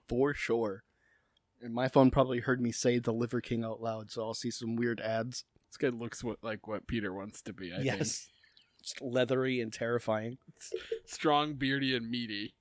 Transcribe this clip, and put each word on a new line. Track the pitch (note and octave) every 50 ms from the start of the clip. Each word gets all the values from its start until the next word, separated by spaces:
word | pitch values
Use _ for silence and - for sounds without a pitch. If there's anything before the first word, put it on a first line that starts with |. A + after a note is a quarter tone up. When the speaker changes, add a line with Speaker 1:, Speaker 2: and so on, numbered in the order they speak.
| _
Speaker 1:
for | - A#2+ A#2+ C3+ C#3+ C#3+
sure. | - - - A#2 A#2 A2+ G#2 F#2+ G2 - _ _ _ _ _ _ _ _ _ _ _ _ _ _ - A#2+
And | A#2+ A#2
my | A#2+ B2+ C3
phone | - C#3+ C3+ C3
probably | - C#3 C3 C3 C3 A#2+
heard | A2+ C3+ B2+ B2+
me | A#2+ A#2 A2+
say | - - B2+ A#2+ A#2+
the | A#2+ B2 A2+
Liver | A#2 A#2+ A2+ - A#2+
King | - - A#2+ A2+ A2+
out | A2+ A2 G#2
loud, | A2+ A2+ A2 A2 G#2+ G#2
so | - A#2 A2
I'll | A2 A2+
see | - - A#2+
some | A2+ - B2 A2+ A2+
weird | A#2 A#2+ A#2+ A#2 G#2
ads. | G#2+ A2 A2+ A2+ A#2 B2+ A#2+ - - _ _ _ _ _
Speaker 2:
This | - -
guy | D3+ C3+
looks | B2 A2+ A#2 A2+ - - B2
what, | A#2 G#2 - -
like | A2+ G#2+ G#2 - G#2+
what | G#2+ G2+ -
Peter | - - A2+ G2+ G2 F#2
wants | G2 G2 G#2+ - - -
to | - F#2+
be, | - F#2+ F2 F2
I | -
Speaker 1:
Yes. | C#3 C3 A2
Speaker 2:
think. | F#2+ C#3+ A2+ - - - - _ _ _ _ _ - _ _ _ _ -
Speaker 1:
Just | - - -
leathery | C#3+ C3 A#2+ B2+ B2+ A2+ B2+ C3 C3 C3 B2+ B2 A#2
and | A2 -
terrifying. | - A#2+ A2+ A#2+ A#2 - - A2 G#2+ G#2+ A#2 B2+ - _ - - -
Speaker 2:
S-, | - - - - - - A4+ A4+ -
strong, | - - - - D#3 D3 D3 D3+ D3+ D3
beardy, | C3 C#3 C3+ C#3 C#3 C#3 C3 C3
and | B2 A#2 A2+
meaty. | A#2+ A#2+ A#2+ A2 G#2 G2+ G#2 A2+ - _